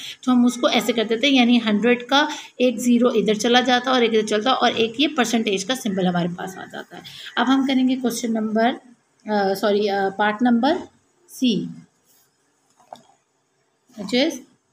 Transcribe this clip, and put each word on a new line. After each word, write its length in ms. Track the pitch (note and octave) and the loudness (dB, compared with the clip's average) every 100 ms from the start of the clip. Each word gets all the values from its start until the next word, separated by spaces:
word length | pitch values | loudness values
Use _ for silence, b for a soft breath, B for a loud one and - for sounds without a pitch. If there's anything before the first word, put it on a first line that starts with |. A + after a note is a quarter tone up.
| B B | B B
तो 80 | - | 0
हम 140 | B3 A#3+ | 2 2
उसको 220 | A#3+ D4+ | 2 0
ऐसे 240 | B3 A#3 | 2 0
कर 120 | A#3+ | 0
देते 220 | A3 A3+ C#4+ | -2 0 2
हैं, 80 | |
यानी 240 | C4+ A#3+ A#3+ | 4 4 4
हंड्रेड 480 | G#3+ G#3 A#3 A#3+ - | 2 2 2 2 2
का 220 | C#4 D4 B B - | 0 0 B B -2
एक 180 | B3 A3 | 0 0
ज़ीरो 320 | B3 A#3+ A#3+ | 2 2 2
इधर 260 | A3+ F#3+ G#3+ | 2 0 0
चला 240 | A#3+ B3 | 2 2
जाता 300 | B3+ B3 C4 | 2 0 2
है 60 | B3+ | 2
और 80 | |
एक 100 | A3+ | 2
इधर 120 | A3 G#3+ | 2 0
चलता 240 | G#3+ A#3 | 0 0
है 60 | B3+ | 0
और 140 | A#3+ | 0
एक 240 | - A3+ A#3+ | 0 -2 0
ये 80 | D#4 | -2
percentage 560 | D4+ A#3 A#3 A3 F#3+ | 0 0 -2 -2 -2
का 100 | F#3+ | -4
symbol 320 | C4 G#3+ F#3+ F3+ | -6 -4 -2 0
हमारे 220 | F3 F3 | 0 -2
पास 280 | F3 F3 - | -6 -12 -14
आ 60 | |
जाता 320 | - - - - | -14 -16 -16 -18
है। 60 | B B B - | B B B -2
अब 80 | B3 | 2
हम 200 | C4+ C4+ | 2 2
करेंगे 300 | C4 B3+ C4 | 2 0 0
question 360 | B3+ - A#3 | -2 -4 -4
number, 360 | A3 G#3+ G#3+ A#3 - - _ _ _ G#3 | -2 -2 0 0 -2 -10 _ _ _ -4
अ, 220 | G#3 F#3+ | -2 0
sorry, 340 | G3 G#3+ G3+ G#3 | 0 0 0 0
अ, 200 | G3 G3 | -2 -2
part 280 | F#3+ G#3+ G#3+ | -2 -2 0
number 360 | B3 A#3 C4 F4+ - _ _ _ _ | 2 2 2 -2 -6 _ _ _ _
सी, 400 | - B3+ F#3 E3+ E3 - _ _ _ _ _ _ _ _ _ _ - _ _ _ _ _ _ _ _ _ - | -4 -2 -2 -4 -12 -20 _ _ _ _ _ _ _ _ _ _ -20 _ _ _ _ _ _ _ _ _ -14
which 140 | G3 | -4
is 200 | A#3+ D#4 - - _ _ | 0 0 -4 -14 _ _